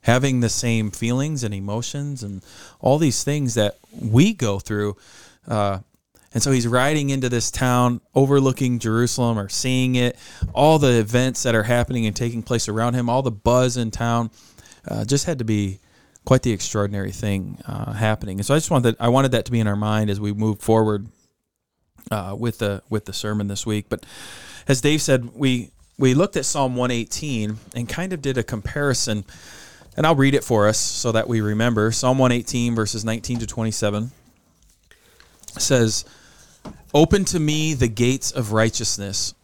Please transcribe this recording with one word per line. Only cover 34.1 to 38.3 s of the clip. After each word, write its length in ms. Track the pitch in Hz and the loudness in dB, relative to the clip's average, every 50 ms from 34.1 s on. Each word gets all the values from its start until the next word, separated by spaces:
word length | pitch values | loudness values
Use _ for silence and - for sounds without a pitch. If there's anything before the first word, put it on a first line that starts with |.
| - _ _ _ _ _ _ _ _ _ _ _ _ _ _ _ - _ _ _ _ _ - _ _ _ - - - | -10 _ _ _ _ _ _ _ _ _ _ _ _ _ _ _ -20 _ _ _ _ _ -20 _ _ _ -20 -18 -8
says, 480 | - - - 139 123 117 110 104 - - - - - _ - - - - _ _ _ _ - - - - - - | -6 0 2 4 4 4 2 0 -4 -8 -10 -20 -20 _ -20 -20 -20 -20 _ _ _ _ -20 -20 -20 -18 0 4
"Open 320 | 147 160 160 - 196 190 | 4 6 6 6 2 2
to 140 | - - 170 | 0 0 0
me 340 | 156 151 151 156 156 156 156 | 0 0 0 0 0 0 0
the 140 | 127 123 | 2 0
gates 440 | 117 107 107 120 123 131 131 - - | 0 2 2 2 2 2 0 -4 -6